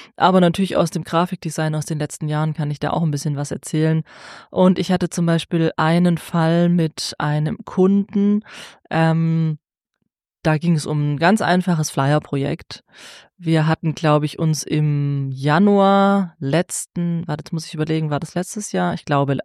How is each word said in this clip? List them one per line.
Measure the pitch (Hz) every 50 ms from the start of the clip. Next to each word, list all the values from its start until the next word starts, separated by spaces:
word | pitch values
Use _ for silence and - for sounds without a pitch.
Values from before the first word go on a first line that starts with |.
| - - _
Aber | - - 180 190 185
natürlich | 180 170 160 - 190 180 -
aus | - 175 160
dem | - 160 -
Grafikdesign | - 165 165 180 - 180 - - 160 - - 156 156 156
aus | 151 147
den | - 160 147
letzten | 151 - - - 156 151
Jahren | 151 151 156 156 151
kann | - 147 147
ich | 147 -
da | 147 -
auch | - 165
ein | 165 156
bisschen | 143 143 - 151 143
was | 139 147 -
erzählen. | - 143 - - - 156 156 160 160 160 - - - - - - - - - _
Und | - 185 185 185 180 -
ich | 175 -
hatte | 185 180 180 170
zum | - 180 170
Beispiel | 165 165 160 - - 175 165 160 - -
einen | - 160 160 170 170 180 180 170 -
Fall | - - - 170 160 165 170 170 175 175
mit | 175 175 160 156 - - - - - -
einem | 151 147 151 151 151 156 - - -
Kunden, | - - 190 185 196 196 202 196 - - 202 202 202 208 208 - - - - - - - _ _ _
ähm, | - 170 165 160 160 165 165 165 160 165 160 160 156 - _ _ _ _ _ _ _ _ _ _ _ _ _ _ _ _
da | - 160 156 151
ging | 165 175 165
es | 151 -
um | - 151 147 147 147 147
ein | 139
ganz | 165 180 220 220
einfaches | - - 180 185 - 185 175 156 151 -
Flyer-Projekt. | - 143 135 139 151 151 - - 143 139 135 143 143 - - - - - _ _ _ - - - - - - _ _ _
Wir | 175 160 165 160 151
hatten, | 156 160 - - 156 -
glaub | - - 151 147 151 151
ich, | 147 - -
uns | 165 160 156 135
im | - - - 151 151 147 147 143 143 143 143 139 135 135
Januar | 131 131 135 147 147 175 208 202 202 196 196 196 196 196 196 196 196 202 190 170 - _
letzten, | 147 135 147 165 180 - - - - - _ 175 175 170 170 165 170
warte, | - 151 156 -
jetzt | -
muss | 165 165 -
ich | -
überlegen, | - 156 156 160 160 160 160 151
war | 147 143
das | 170 - -
letztes | 175 180 - - 208 208 -
Jahr? | - 185 180 175
Ich | 170 170 -
glaube, | - 147 139 143 135 139 -